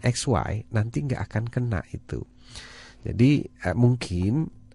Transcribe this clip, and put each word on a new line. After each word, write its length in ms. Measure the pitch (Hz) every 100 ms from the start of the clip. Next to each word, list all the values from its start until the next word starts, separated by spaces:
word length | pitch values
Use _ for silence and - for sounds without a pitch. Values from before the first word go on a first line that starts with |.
| 123
X, 240 | 120 -
Y, 320 | 104 - 107 -
nanti 320 | 113 110 147
nggak 200 | 143 123 -
akan 180 | - 117
kena 320 | - 123 101 -
itu. 320 | - - 58 - - - - - - - -
Jadi, 400 | - 87 127 147
eh, 320 | - - 90
mungkin 720 | 95 123 123 - 87 92 139 156 - -